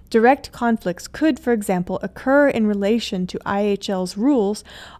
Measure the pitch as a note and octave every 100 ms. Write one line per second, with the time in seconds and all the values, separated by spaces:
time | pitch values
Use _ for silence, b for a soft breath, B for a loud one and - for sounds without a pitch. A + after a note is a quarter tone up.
0 | - A3+ A#3 C4+ - - A#3 A3+ F3+ F3
1 | - - D#4 B3+ B3 A#3 G3+ F#3 F3+ F#3
2 | G3 - C4 C#4 C#4+ - G#3+ G3+ G3+ A3+
3 | - F#3 F#3 - - G3 G#3 G3+ - F#3
4 | F#3 G3+ B3+ C#4 G3 G#3+ - B B